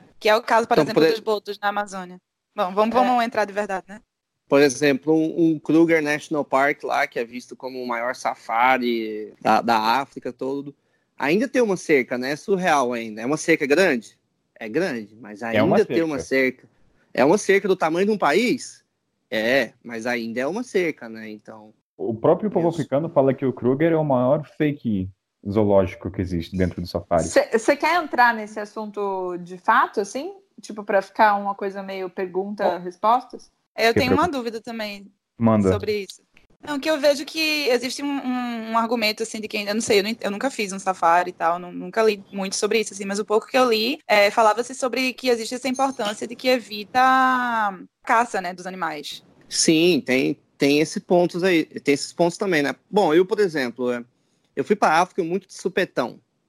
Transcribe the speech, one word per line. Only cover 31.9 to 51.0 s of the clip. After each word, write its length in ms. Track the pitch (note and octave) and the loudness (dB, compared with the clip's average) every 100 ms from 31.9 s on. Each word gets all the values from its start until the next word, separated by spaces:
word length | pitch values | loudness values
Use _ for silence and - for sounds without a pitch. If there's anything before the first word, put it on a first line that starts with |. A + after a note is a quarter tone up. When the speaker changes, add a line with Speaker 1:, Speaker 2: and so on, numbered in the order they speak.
| G3 F#3 | -10 -8
Speaker 3:
pergunta-respostas? 1400 | F#3 F#3 F3 G3+ G#3 F#3+ F3 F3+ - G#3+ A#3+ - - - _ _ - | -6 -6 -4 -6 -2 -2 -2 -6 -2 2 2 -2 -18 -20 _ _ 0
Speaker 1:
É, 120 | A3+ | 2
eu 60 | |
Speaker 4:
Que 60 | A3+ | 4
Speaker 1:
tenho 100 | B3 | 2
uma 120 | C4+ | 2
Speaker 4:
pergunta? 140 | F4 C#4 | 2 -2
Speaker 1:
dúvida 240 | A#3 A3 | -6 -8
também 480 | A#3+ A3+ G#3 G3+ G3+ _ _ - | -10 -10 -10 -12 -18 _ _ 0
Speaker 4:
Manda. 340 | A2+ A2 F#2+ | 2 4 4
Speaker 1:
sobre 320 | F#2+ G2 G#2+ | 2 0 -4
isso. 180 | F#3+ - _ _ _ _ | -6 -14 _ _ _ _
Não, 160 | - D4 | -8 -4
que 120 | D4+ | -2
eu 80 | D#4 | 2
vejo 240 | C#4+ C#4+ | 2 0
que 460 | D#4 D#4+ D#4 D4+ C#4 | -2 -4 -2 -2 0
existe 340 | B3 B3+ C4+ | -2 -2 -6
um, 40 | C#4+ | -6
um, 600 | C#4 B3+ B3+ A#3+ A#3 A3+ | -4 -4 -4 -6 -8 -4
um 60 | A3+ | -2
argumento, 460 | A3+ A#3+ G#3+ G#3 | 0 0 -2 -2
assim, 160 | - A3 | -6 -8
de 80 | G#3+ | -8
quem, 180 | G#3+ G3+ | -6 -4
eu 80 | |
não 80 | G#3+ | -2
sei, 180 | - G#3 | 2 2
eu, 40 | |
não, 120 | G3+ A3+ | 2 -2
eu 100 | G3+ | -6
nunca 220 | G3+ C4 | -4 -4
fiz 220 | - G3+ | -4 -6
um 60 | F#3+ | -6
safari 500 | F#3+ F#3 E3+ F3 F3+ | -6 0 2 4 2
e 40 | |
tal, 240 | - E3 F3 | -2 -4 -4
nu-, 140 | F3 | -6
nunca 320 | F3 F3+ A3 | -12 -6 0
li 180 | A3 G3+ - | 2 0 -6
muito 240 | G3 F#3+ - | -8 -6 -4
sobre 240 | G#3+ A3 | -2 0
isso, 120 | G#3+ | -2
assim, 120 | G3 G3 | -8 -6
mas 120 | G3+ | -6
o 60 | |
pouco 240 | G3+ G#3+ - | 0 0 2
que 100 | C4 | 2
eu 120 | B3+ | 2
li, 280 | A3 A3+ D#4+ - | 2 0 -4 0
é, 240 | G#3+ G3+ | 4 4
falava-se 460 | A3 A3 G#3+ B3 C4 | 4 4 2 -2 -6
sobre 380 | C4 A#3+ C4 | -4 -2 -2
que 160 | - B3+ | -2 0
existe 260 | A#3+ A3 B3+ | 0 -2 -6
essa 140 | C4 | -4
importância 580 | B3+ C4+ C4 G#3 G#3+ A#3+ | -2 -2 -2 -6 -6 -10
de 80 | A#3+ | -4
que 140 | B3+ | 0
evita 500 | B3+ G3+ G#3 G#3 B3+ | 0 -2 -12 -4 2
a 800 | C4 C4 C4 B3+ B3 A3+ G#3 F#3 - _ | 4 4 4 2 -2 -2 -2 -4 -14 _
caça, 380 | - A3+ A#3+ G3+ | 0 2 0 -4
né, 120 | F3 | -6
dos 140 | F#3 F3+ | -8 -12
animais. 560 | F#3 E3 D#3 - - _ _ - | -8 -6 -6 -12 -16 _ _ -8
Speaker 2:
Sim, 560 | - - D#3+ E3+ D#3+ A#2+ | 0 4 6 6 4 2
tem, 320 | B2+ D3+ D3+ _ - | 0 0 -4 _ 0
tem 240 | C#3 D3 | 2 4
esse 180 | D#3 | 0
pontos 460 | G#3 | -4